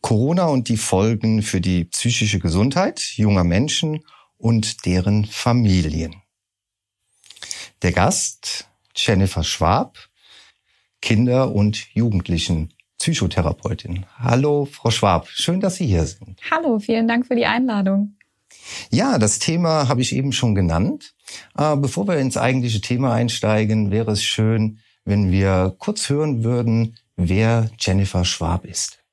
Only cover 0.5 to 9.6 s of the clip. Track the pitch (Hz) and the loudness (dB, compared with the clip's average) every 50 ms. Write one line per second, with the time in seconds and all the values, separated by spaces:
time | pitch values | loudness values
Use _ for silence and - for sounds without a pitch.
0.5 | 143 131 113 - 120 107 - - - 95 101 110 113 104 - 110 110 110 101 - | 2 0 0 0 -2 -2 -2 0 2 2 2 2 0 0 0 0 0 0 0 -2
1.5 | - 95 87 95 92 87 85 82 - - - 120 117 - 110 107 104 95 82 87 | -2 -2 0 0 0 0 -2 -2 -6 -4 -2 -2 -2 0 -2 0 -2 -2 -2 0
2.5 | 80 92 104 135 139 170 190 254 - - - - - - 107 104 101 95 87 85 | 0 2 0 2 2 0 0 -2 -2 -6 -10 -10 -2 0 2 2 4 4 2 2
3.5 | 85 95 131 151 - - - 156 151 156 _ _ - - _ _ _ _ - 113 | 2 2 0 0 -2 -2 -2 -2 -4 -6 _ _ -20 -20 _ _ _ _ 0 2
4.5 | 117 110 107 - - - - - 90 90 90 101 104 107 104 104 - - - 127 | 2 2 0 -2 -6 -6 -4 0 0 0 2 2 2 2 0 -2 -4 -4 0 0
5.5 | 120 123 117 104 92 92 85 - 76 80 80 80 80 - _ _ _ _ _ _ | 2 4 4 4 4 4 2 0 -2 -4 -4 -6 -8 -14 _ _ _ _ _ _
6.5 | _ _ _ _ _ _ _ _ _ _ _ _ _ _ _ - - - - - | _ _ _ _ _ _ _ _ _ _ _ _ _ _ _ -20 -20 -20 -12 -12
7.5 | - - - - _ _ - 90 82 87 92 139 208 - - - - _ - - | -12 -12 -12 -18 _ _ -2 0 2 4 2 2 2 0 -2 -4 -6 _ -10 -10
8.5 | - - - _ _ _ _ _ _ - - - 113 92 98 92 - - 80 - | -10 -10 -12 _ _ _ _ _ _ -4 0 0 2 2 2 2 0 -2 -4 -4
9.5 | - - | -2 0